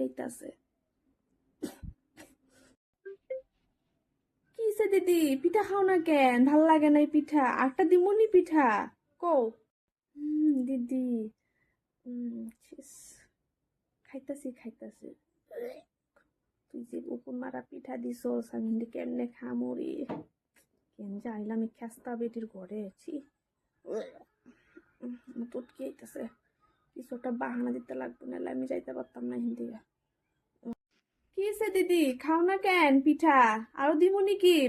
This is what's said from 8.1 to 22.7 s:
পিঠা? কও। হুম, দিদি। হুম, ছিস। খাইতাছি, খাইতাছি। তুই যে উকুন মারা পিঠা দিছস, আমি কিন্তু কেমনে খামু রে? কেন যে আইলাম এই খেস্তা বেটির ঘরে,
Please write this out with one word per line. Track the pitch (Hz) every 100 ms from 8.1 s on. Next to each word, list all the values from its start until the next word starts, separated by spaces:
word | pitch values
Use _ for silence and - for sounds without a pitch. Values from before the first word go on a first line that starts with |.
| 427 440
পিঠা? | 359 330 311 254 202 - _ _ -
কও। | 349 277 226 - _ _ _ _ _ 294
হুম, | 302 302 302 269 247
দিদি। | 262 240 262 254 226 220 - _ _ _ _ _ _
হুম, | 247 240 240 233 226 -
ছিস। | _ - - - - - _ _ _ _ _ _ _ _ _
খাইতাছি, | 269 269 285 262 247
খাইতাছি। | 226 - 220 - - - _ _ - 466 480 311 _ _ _ _ _ _ _ _ _
তুই | 254 233
যে | 247 254
উকুন | 240 269 247
মারা | 262 254 247
পিঠা | 277 254 247
দিছস, | 247 240 247 240 233
আমি | 233 226
কিন্তু | 226 233
কেমনে | - 247 247 240 -
খামু | 247 240 247 247
রে? | 131 - - 160 - _ _ _ _ _ _ -
কেন | 202 202
যে | 240 214
আইলাম | 208 226
এই | 226 -
খেস্তা | 233 - 247 233
বেটির | 233 233 220
ঘরে, | 190 185